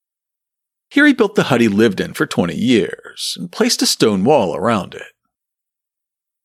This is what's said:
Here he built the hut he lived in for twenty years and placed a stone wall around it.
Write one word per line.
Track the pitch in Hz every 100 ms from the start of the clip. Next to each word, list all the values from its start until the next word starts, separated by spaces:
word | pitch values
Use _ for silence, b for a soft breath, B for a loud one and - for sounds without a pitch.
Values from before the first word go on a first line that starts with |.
| _ _ _ _ _ _ _ _ _
Here | - 294
he |
built | 262 202 -
the |
hut | 170 120
he | 117
lived | 101 113 92
in | 85
for | - -
twenty | - 87 80
years | 110 117 82 - - - - -
and | 175
placed | - 240 -
a | 262
stone | - 123 101 101
wall | 147 95
around | 73 107 110 -
it. | - - _ _ _ _ _ _ _ _ _ _ _ _ _